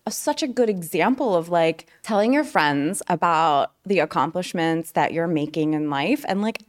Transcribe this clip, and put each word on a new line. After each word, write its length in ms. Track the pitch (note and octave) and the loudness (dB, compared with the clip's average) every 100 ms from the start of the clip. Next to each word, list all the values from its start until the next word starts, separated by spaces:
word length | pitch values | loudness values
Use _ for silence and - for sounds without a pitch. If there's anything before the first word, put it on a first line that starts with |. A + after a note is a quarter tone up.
| - | -10
a, 40 | |
such 300 | - - D4 | -6 -4 -2
a 60 | D4 | -2
good 220 | A#3+ A3+ | 0 0
example 680 | F#3+ E3 E3+ F#3 C4 C4+ F3 | 0 -4 0 2 2 2 0
of, 140 | E3+ | 2
like, 360 | E3+ E3 D#3+ - _ | 2 2 0 -12 _
telling 320 | - G#3 A3 | -2 2 4
your 120 | C#4 D4 | 2 2
friends 580 | F#3+ D3+ C#3+ D3 G3 - | 2 2 2 -2 -4 -4
about 640 | E3+ F3 D#3+ D#3+ C#3+ - - F#3 | 0 2 4 4 2 0 -6 -2
the 140 | F#3+ | 0
accomplishments 920 | D#3 E3+ C#3+ F3 F3+ F3 E3 E3 D#3+ | 2 0 0 -2 -4 -2 0 -2 -2
that 180 | - D3 | 0 0
you're 140 | D#3+ E3+ | 0 0
making 460 | D#3+ D3+ D#3+ D#3 | -2 -2 -2 0
in 160 | D3+ D3+ | 0 -2
life 340 | C#3 D#3+ D4 - | -2 0 -2 -2
and, 140 | F#3+ | -2
like, 220 | G#3+ A3+ | -4 -6